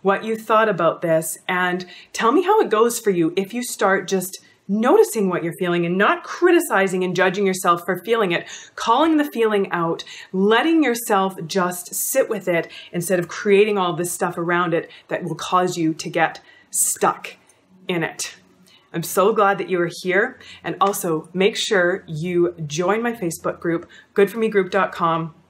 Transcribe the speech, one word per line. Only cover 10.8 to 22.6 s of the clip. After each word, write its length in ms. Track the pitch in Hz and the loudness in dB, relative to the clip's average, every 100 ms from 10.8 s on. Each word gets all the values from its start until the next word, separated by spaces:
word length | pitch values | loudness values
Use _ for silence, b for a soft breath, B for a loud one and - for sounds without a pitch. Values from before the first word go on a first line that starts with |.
yourself 540 | 269 233 - 202 190 190 165 | 2 0 0 2 2 -4 -4
just 480 | 190 180 180 - | -2 -2 -4 -10
sit 360 | - - 269 - | -8 -2 -2 -2
with 180 | 208 190 | -2 0
it 180 | 170 165 B B | -2 -2 B B
instead 280 | 175 170 180 | -8 -2 -2
of 100 | 175 | -2
creating 480 | - 208 196 214 208 | -4 4 4 4 2
all 160 | 180 | -2
this 180 | 170 180 | -2 -6
stuff 280 | - 180 175 | -4 -4 -2
around 340 | 170 175 175 | 0 0 2
it 180 | 165 - B _ | -2 -4 B _
that 140 | - | -8
will 120 | 170 | -6
cause 420 | 156 - 185 185 175 | -8 0 0 0 0
you 160 | 160 | -2
to 160 | 156 175 | -2 -6
get 320 | 165 160 - b b b | -2 -2 -4 b b b
stuck 680 | - - - 190 - - - b b b _ - | -4 -4 0 -2 -2 -14 -20 b b b _ -6
in 140 | 175 | -4
it. 340 | 160 - - - _ _ b b b | -4 -6 -12 -14 _ _ b b b
I'm 80 | 165 | -8
so 320 | 160 - 196 | -4 2 2
glad 240 | 214 196 196 | 4 2 2
that 100 | 175 | -2
you 100 | 180 | -2
are 80 | 170 - | -2 -4
here. 360 | 185 185 254 - B B | -2 0 0 -6 B B
And 140 | 165 - | -10 0
also 480 | 196 202 180 160 - | 0 0 -2 -4 -4
make 240 | 180 202 233 | 0 0 0
sure 440 | - 202 175 196 - | 0 2 2 -2 -8
you 480 | 156 180 175 175 170 | -8 -2 0 0 -2